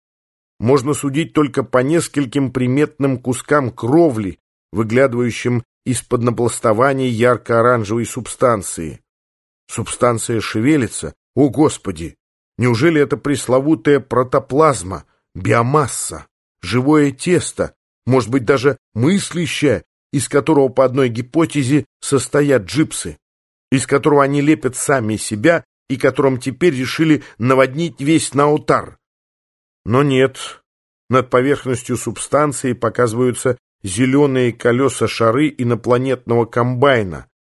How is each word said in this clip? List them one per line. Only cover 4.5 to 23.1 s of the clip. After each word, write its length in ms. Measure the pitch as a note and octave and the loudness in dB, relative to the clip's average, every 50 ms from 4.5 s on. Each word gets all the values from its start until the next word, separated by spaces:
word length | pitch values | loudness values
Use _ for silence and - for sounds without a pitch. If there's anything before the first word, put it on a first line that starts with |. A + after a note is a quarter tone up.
| _ _ _ _ | _ _ _ _
выглядывающим 920 | - F#2+ A2+ G#2+ A2 B2 C#3 C3+ A#2+ A#2+ B2 A#2+ G#2+ - - B2+ A#2+ A#2+ A#2+ _ _ _ _ | -4 -4 -2 0 2 2 2 2 2 0 -2 -2 -4 -4 -4 -2 -2 -2 -4 _ _ _ _
из-под 360 | - B2 A#2 - _ A#2+ B2 | -6 -6 -6 -2 _ -2 0
напластования 880 | A#2 B2 A#2 G2+ A#2+ A#2 - - - A#2+ G#2+ G#2 B2+ C#3+ C#3 C3+ C3 B2+ | 0 0 0 0 0 -2 -2 0 0 0 2 2 2 2 2 0 -2 -2
ярко-оранжевой 960 | A#2+ G#2+ A#2 B2 B2 A2 - - A#2+ A#2 A2+ A#2+ B2 A#2 A2 F#2+ A2 A#2+ A#2 | 0 2 2 2 2 2 0 0 0 2 4 4 2 0 0 -2 -2 -4 -4
субстанции. 960 | - - C3 G#2+ - - - - B2+ A#2 G#2 F2+ - - - E2 D#2 C2 - _ _ _ _ _ _ _ _ _ _ _ _ _ - | -4 -6 -10 -10 -12 -4 0 0 0 0 0 -4 -8 -10 -10 -10 -10 -12 -14 _ _ _ _ _ _ _ _ _ _ _ _ _ -12
Субстанция 720 | - - G#2+ - - - B2+ B2 A#2 A2 - - A#2+ A2 | -10 -8 -8 -8 -2 0 2 2 2 0 -2 -4 -4 -4
шевелится. 760 | - - - G#2+ A2 C#3 D#3+ D3 A#2 G2 - - - D2+ - _ _ _ _ | -4 -4 -4 0 2 2 2 2 0 -2 -4 -8 -10 -10 -12 _ _ _ _
О, 140 | C#3 D3 C#3+ | 2 2 2
Господи! 640 | G#2+ B2 D#3 C#3 - - - F#2+ F#2 D#2 E2+ D#2 - _ _ _ _ _ _ _ _ - | 4 2 2 2 2 -2 -8 -10 -8 -8 -10 -12 -14 _ _ _ _ _ _ _ _ -2
Неужели 440 | A2+ B2 A#2+ G#2 C3+ E3+ E3 D3+ | 0 0 2 2 2 2 2 2
это 160 | C#3+ C3+ D3 A2+ | 0 0 -2 -4
пресловутая 840 | - C#3+ C#3+ A#2+ - - B2 C3 C3+ D3 D#3+ - - D3 C#3+ C3+ | -4 -4 -4 -4 -2 0 0 0 2 2 0 0 2 2 2 2
протоплазма, 1040 | A2+ - A2+ A#2+ B2+ A#2+ - C#3+ C3+ - B2+ C#3+ D#3+ D#3 C3+ G2 F2 F#2 F#2 D#2 - _ _ _ _ _ _ | 0 0 -2 -2 0 0 0 -2 -2 0 0 2 2 2 2 0 -4 -8 -10 -10 -12 _ _ _ _ _ _
биомасса, 920 | F2 F#2 G#2 A#2+ A#2 A#2 B2 C#3+ D#3 C#3+ A#2 - - - - F2 D2+ C#2 - _ _ _ _ _ _ | -8 -2 0 2 2 2 2 2 0 0 0 -4 -8 -8 -10 -10 -12 -14 -18 _ _ _ _ _ _
живое 500 | - F2 G2+ B2+ B2+ C#3 D3+ D3+ D3 C#3+ | -8 -4 -2 0 2 2 4 4 2 2
тесто, 640 | C3 - - E3+ F3+ D#3 - - - - F2+ C#2+ - _ _ _ _ _ _ | -2 -4 -2 -2 0 0 -2 -4 -6 -6 -6 -6 -8 _ _ _ _ _ _
может 240 | A#2 B2+ C3 A#2 G#2 | 0 0 0 2 0
быть, 160 | B2 C3+ A#2 | -2 -2 2
даже 320 | G2+ C#3+ C3 A#2 C#3+ C3 - _ _ _ | 2 0 2 2 0 0 -2 _ _ _
мыслящее, 880 | G#2+ A#2 D3+ G3 G3 - - - E3+ F3 C3+ - - D3+ C#3+ A#2 F2 - _ _ _ _ _ - | -2 0 0 0 0 -2 -4 -6 -6 -6 -4 -4 -2 0 0 0 -2 -4 _ _ _ _ _ -4
из 160 | C#3 A#2+ - | -4 -4 0
которого, 400 | - C#3+ C3 - D#3+ D3 C#3 C3 | -2 0 0 2 2 2 2 2
по 160 | B2+ - C3+ | 2 2 2
одной 240 | B2+ A#2+ C#3+ C3+ B2 | 2 2 0 0 0
гипотезе, 760 | A2+ A#2 B2 - - D#3 E3 D3 - D3 C3+ A#2+ D3 D3 A#2 - _ _ | -2 -4 -8 -4 -2 -2 -2 0 -2 -2 0 0 0 0 -2 -4 _ _
состоят 640 | - - C#3+ C3 - - - D3 D3 C#3+ C#3 B2 G2 | -6 -2 -2 -2 -2 0 0 0 2 2 2 0 0
джипсы, 540 | F2 A2 C3+ D#3 D3 - - - F2 | -2 -2 -2 -2 -2 -4 -8 -10 -10